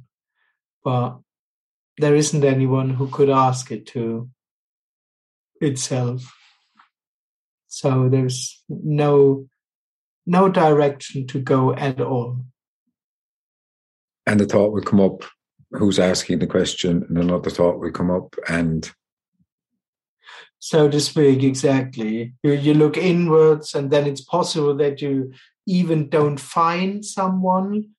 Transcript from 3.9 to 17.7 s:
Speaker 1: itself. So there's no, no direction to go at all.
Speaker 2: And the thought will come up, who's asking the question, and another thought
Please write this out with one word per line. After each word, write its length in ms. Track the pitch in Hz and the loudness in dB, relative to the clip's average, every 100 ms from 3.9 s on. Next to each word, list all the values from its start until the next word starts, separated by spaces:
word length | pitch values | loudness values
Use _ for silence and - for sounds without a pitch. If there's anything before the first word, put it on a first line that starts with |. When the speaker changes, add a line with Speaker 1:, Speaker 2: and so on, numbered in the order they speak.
| 123 113 113 127 - _ _ _ _ _ _ _ _ _ _ _ _ | -8 -6 -6 -10 -18 _ _ _ _ _ _ _ _ _ _ _ _
Speaker 1:
itself. 720 | 151 127 - 131 123 127 - - _ _ _ _ _ _ _ _ _ _ _ _ _ | -4 -4 -4 -4 -4 -6 -10 -20 _ _ _ _ _ _ _ _ _ _ _ _ _
So 420 | - 143 131 127 | -6 -2 2 2
there's 540 | 131 127 127 - - - | 2 0 -4 -10 -14 -14
no, 800 | 151 151 147 147 143 139 139 - _ _ _ _ _ _ _ - | -10 -4 0 4 6 6 4 -4 _ _ _ _ _ _ _ 0
no 220 | 180 190 | 2 4
direction 800 | 185 160 147 143 139 - 139 127 | 4 4 4 2 -2 -8 -10 -8
to 120 | 135 | -8
go 340 | 131 135 131 | 0 2 2
at 260 | 131 143 131 | 0 -4 -4
all. 440 | 120 131 117 127 - _ _ _ _ _ _ _ _ _ _ _ _ _ _ _ _ _ - | -4 -4 -4 -8 -12 _ _ _ _ _ _ _ _ _ _ _ _ _ _ _ _ _ -2
Speaker 2:
And 120 | 107 | 0
the 80 | 101 | 2
thought 260 | 110 104 | 2 2
will 100 | 107 | 0
come 180 | - 104 | 0 2
up, 240 | 95 92 - _ _ _ _ | 2 0 -12 _ _ _ _
who's 260 | 85 101 95 | -2 0 2
asking 400 | 90 92 - 87 | 0 0 -2 -4
the 80 | 85 | 0
question, 580 | 92 87 - 92 87 - | 0 -2 -2 -2 -2 -2
and 100 | 82 | -2
another 320 | 87 90 - | 0 -2 -4
thought 300 | - 87 | 0 0